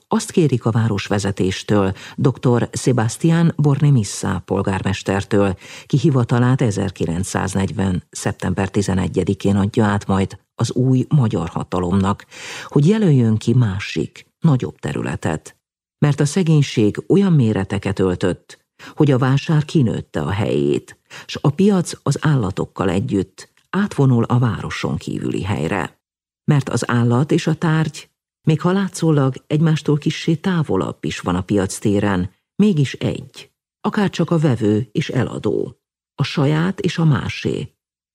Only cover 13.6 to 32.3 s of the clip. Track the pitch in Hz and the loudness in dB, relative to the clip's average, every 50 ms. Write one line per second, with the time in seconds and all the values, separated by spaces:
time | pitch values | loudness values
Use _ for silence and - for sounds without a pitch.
13.6 | 117 101 92 104 - - - 80 - - - - - _ _ _ - 160 135 123 | 2 2 0 -4 -6 -6 -6 -6 -6 -6 -8 -20 -20 _ _ _ 0 2 2 2
14.6 | - 73 - _ - 76 69 58 57 64 - - - 90 78 76 - - - _ | -2 -6 -10 _ -10 -8 -6 -4 -4 -4 -6 -4 -4 -4 -4 -6 -8 -14 -20 _
15.6 | _ _ _ _ _ _ _ - 147 147 143 - 147 143 - 196 170 160 160 147 | _ _ _ _ _ _ _ 0 0 0 2 2 0 0 2 0 2 4 4 4
16.6 | 139 - - 123 107 104 - - - - 131 196 202 190 165 143 117 110 104 95 | 4 2 2 2 2 2 0 -2 0 2 2 4 4 4 4 4 4 2 2 0
17.6 | 95 - 101 101 - 101 95 - 95 92 90 - 101 90 - - _ - - _ | -2 -2 -4 -4 -2 -2 -2 0 0 0 0 0 0 -2 -2 -4 _ -20 -20 _
18.6 | _ _ _ - - - - - 156 143 135 120 131 131 135 139 - - 156 151 | _ _ _ -20 -20 -8 -2 0 2 2 4 2 2 2 2 0 0 0 0 0
19.6 | 147 - - 160 123 98 71 78 - _ - - 73 76 98 104 95 62 64 73 | 0 0 0 0 2 2 0 -4 -6 _ -6 -6 -4 -4 -2 -2 -2 0 0 0
20.6 | 71 71 65 - - - - _ _ _ - - - - - - - 147 - - | 2 0 0 -2 -4 -8 -20 _ _ _ -20 -20 -16 -14 -8 -2 -2 0 2 2
21.6 | 190 208 196 180 160 - - - - 135 139 - - 160 143 131 104 87 - - | 2 4 4 2 0 -2 -6 -8 -4 -4 -4 -2 0 0 2 2 0 -2 -4 -4
22.6 | - - - - 90 95 85 101 - 123 101 98 90 - _ - - _ _ _ | -6 -6 -4 -4 -2 0 0 -2 -2 -2 -2 -2 -2 -4 _ -20 -20 _ _ _
23.6 | _ - - 190 208 196 - - 139 131 123 117 113 - 120 123 131 113 87 - | _ -6 -4 -4 -2 -2 0 2 2 4 4 2 2 2 0 0 0 0 -2 -4
24.6 | - 78 - - - 69 67 - - - - - - 62 57 55 80 92 80 65 | -6 -8 -8 -6 -6 -4 -4 -6 -6 -6 -8 -6 -6 -4 -4 -4 -4 -4 -4 -2
25.6 | 76 82 104 92 73 - _ _ _ _ _ _ _ _ _ _ - - 151 135 | -2 -2 -2 -2 -4 -6 _ _ _ _ _ _ _ _ _ _ 0 2 2 2
26.6 | - - - 123 - - 120 120 120 120 120 123 135 - 165 170 - 165 156 - | 2 0 -4 -4 -2 -2 0 2 2 2 2 2 2 2 0 0 0 0 -2 -2
27.6 | - 160 156 160 156 151 - - - _ _ _ _ _ _ _ - 160 156 147 | 0 0 0 0 0 -2 -6 -12 -18 _ _ _ _ _ _ _ -2 0 0 2
28.6 | - 180 185 202 196 185 - - 170 160 151 143 135 131 127 - _ - 151 151 | 2 0 0 0 -2 -2 -4 -2 0 2 2 2 2 0 -2 -4 _ -4 0 2
29.6 | 165 160 156 143 - - 147 147 - 160 - - - - 160 - - 196 180 165 | 2 2 2 0 0 0 -2 0 0 -4 -4 -4 -2 -2 -2 0 0 -2 0 0
30.6 | 143 - 95 92 71 55 - _ - 76 - - - 95 87 90 87 - 101 101 | 0 0 0 -2 -2 -4 -6 _ -8 -8 -8 -6 -4 -2 -2 -2 -2 0 0 0
31.6 | 95 98 - - - 110 98 101 104 101 98 92 90 - | 0 -2 -4 -4 -2 0 0 2 2 0 0 0 -2 -4